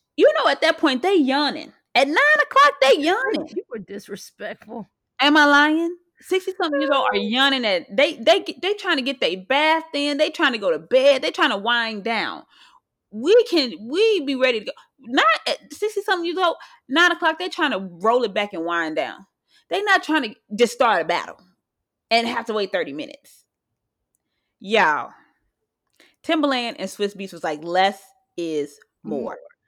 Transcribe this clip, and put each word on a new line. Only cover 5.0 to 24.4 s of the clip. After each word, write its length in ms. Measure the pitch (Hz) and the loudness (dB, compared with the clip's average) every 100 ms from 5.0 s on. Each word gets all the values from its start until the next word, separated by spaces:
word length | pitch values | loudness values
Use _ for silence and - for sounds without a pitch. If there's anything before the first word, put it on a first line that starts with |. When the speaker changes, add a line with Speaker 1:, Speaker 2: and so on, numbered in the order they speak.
| _ - | _ 0
Speaker 1:
Am 180 | 269 302 | 4 6
I 80 | 294 | 6
lying? 520 | 285 302 320 339 349 _ _ | 6 4 2 -2 -6 _ _
Sixty-something 600 | - 370 381 370 311 285 | -4 -4 -2 -4 -2 -2
years 120 | 277 | 0
old 160 | 277 - | 0 0
are 40 | 202 | -2
Speaker 2:
No. 60 | |
Speaker 1:
yawning 440 | 208 247 277 269 226 | -2 0 2 0 0
at, 200 | 180 - 202 | -2 -2 0
they, 200 | 320 294 | 0 0
they, 280 | 233 370 - - | 2 2 0 -6
they 120 | 370 415 | -4 -4
trying 220 | 381 302 | -2 -2
to 60 | |
get 160 | 254 269 | -2 -4
their 180 | 165 185 | -4 -4
bath 460 | 185 269 311 320 320 | -2 0 2 0 -2
in. 240 | 285 285 285 | -4 -4 -4
They 120 | 330 | -8
trying 240 | 311 294 | -2 -2
to 40 | 233 | 0
go 140 | 196 | -2
to 80 | 156 | -2
bed. 420 | 165 254 277 262 | 0 4 4 4
They 100 | 311 | 0
trying 200 | 320 302 | 0 0
to 60 | 202 | 0
wind 460 | 214 240 226 214 | -2 -2 -2 -6
down. 400 | 208 220 139 78 - _ _ _ _ _ _ | -4 -4 -4 -8 -16 _ _ _ _ _ _
We 320 | 214 277 480 480 | -4 4 4 4
can, 280 | 339 254 165 226 | 0 -2 -6 -6
we 340 | 330 453 392 | 0 2 2
be 140 | 277 262 | -2 0
ready 240 | 254 226 | 0 0
to 60 | 185 | -6
go. 60 | - _ _ | -14 _ _
Not 260 | 233 277 605 622 - | -4 0 2 2 -2
at 260 | - - | -6 -10
sixty-something 520 | - 427 415 415 370 339 | -6 -6 -4 -2 -2 -2
years 120 | 349 | 0
old, 200 | 349 - - - - | -2 -2 -10 -20 -4
nine 240 | 294 349 | 2 2
o'clock, 280 | - 330 320 | 2 -2 -2
they 100 | 359 | -6
trying 220 | - 302 | -4 -2
to 80 | 196 | -2
roll 440 | 190 170 214 247 | -8 -4 2 2
it 100 | 226 | 2
back 200 | 202 208 | -2 -4
and 120 | 175 165 | -4 -4
wind 300 | 170 160 156 | -2 -2 -4
down. 300 | 123 - 196 _ _ _ - | -4 -8 -20 _ _ _ -8
They 120 | 381 | -4
not 200 | 415 381 | 2 0
trying 200 | 370 311 | 2 -2
to 120 | 226 - - 208 | -2 -10 -8 0
just 180 | 240 | 0
start 280 | - 240 175 | 2 2 2
a 40 | 160 | 2
battle 340 | 175 - - _ _ _ _ _ _ - | -2 -4 -12 _ _ _ _ _ _ -2
and 180 | 233 233 | 0 0
have 180 | 240 226 | -4 -4
to 80 | |
wait 180 | 214 196 | -4 -2
thirty 220 | 185 143 | -4 -4
minutes. 520 | 147 - - _ _ _ _ _ _ _ _ _ _ _ _ | -8 -12 -16 _ _ _ _ _ _ _ _ _ _ _ _